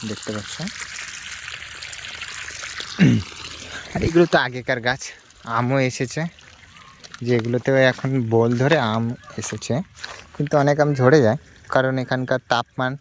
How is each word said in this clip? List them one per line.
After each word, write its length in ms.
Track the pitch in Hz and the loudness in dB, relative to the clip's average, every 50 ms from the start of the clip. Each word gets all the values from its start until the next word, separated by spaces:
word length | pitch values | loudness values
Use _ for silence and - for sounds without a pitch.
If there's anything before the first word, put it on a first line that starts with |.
| - 107 | -8 -8
দেখতে 200 | 104 - - - 107 | -10 -8 -8 -8 -8
পাচ্ছ। 180 | 107 101 - - - 156 202 - - - - - - - - - - - - - - - - - - - - - - - - - - - - - - - - - - - - - - - - - - - - - - 190 139 120 110 - - - - - - - - - - - - - - - | -8 -8 -10 -10 -8 -8 -8 -8 -10 -12 -12 -12 -12 -12 -12 -12 -14 -12 -12 -14 -12 -12 -12 -12 -12 -14 -16 -14 -14 -12 -12 -12 -12 -12 -14 -12 -12 -12 -12 -12 -12 -12 -12 -12 -12 -12 -12 -12 -12 -12 -12 2 4 6 6 6 4 0 -4 -14 -14 -14 -14 -14 -14 -14 -14 -14 -14 -14 -8 -6
আর 60 | - - 165 | -2 -2 2
এগুলো 160 | 160 170 175 160 | 6 6 6 6
তো 40 | - 160 131 | 6 2 2
আগেকার 340 | 127 123 127 117 - 131 123 110 123 | 2 -4 -6 -2 -2 -2 0 0 -2
গাছ, 140 | 127 131 - - - - _ - - - - 117 113 117 | -2 -2 -6 -12 -14 -16 _ -20 -20 -18 -10 -2 -2 0
আমও 200 | 120 120 135 139 131 127 | 2 2 2 2 2 0
এসেছে, 320 | 123 - 135 120 - 151 160 170 - - - - - - - - - - - - - _ - - - - 120 120 | 0 -2 -6 -4 -2 -4 -4 -6 -6 -12 -20 -20 -20 -20 -20 -20 -20 -20 -20 -20 -20 _ -20 -20 -14 -8 0 2
যেগুলোতে 420 | 123 117 110 120 120 123 - - 135 135 131 127 | 2 2 2 0 -2 0 2 2 4 6 6 4
এখন 180 | 123 - - 135 135 135 120 110 | 4 2 -2 0 0 0 0 4
বোল 180 | 113 113 113 117 123 120 | 4 4 4 4 4 2
ধরে 140 | 127 139 160 151 123 110 107 | 4 4 4 4 2 0 0
আম 100 | 113 117 117 123 - - - - - | 0 -2 -2 -4 -8 -12 -12 -10 -10
এসেছে, 320 | 107 - - 110 - - 117 139 190 - - - - - - - - - - | -8 -8 -8 -8 -4 -4 -4 -4 -4 -8 -12 -18 -16 -16 -16 -16 -18 -20 -6
কিন্তু 200 | - 147 147 - 147 | -6 -4 2 2 4
অনেক 140 | 139 143 147 151 | 4 4 4 4
আম 80 | 147 147 143 127 | 2 2 4 4
ঝরে 180 | 127 127 143 156 127 | 6 8 8 8 6
যায়, 120 | 107 113 156 - - - - - - - | 6 4 2 -4 -14 -20 -20 -12 0 0
কারণ 200 | 135 131 131 131 131 | 2 2 2 0 -2
এখানকার 380 | 127 127 131 127 131 123 135 127 _ _ | -2 -2 -2 -2 0 -2 -2 -2 _ _
তাপমান 400 | 123 117 120 _ _ - 131 127 135 147 | 0 0 0 _ _ -4 -4 -4 -4 -6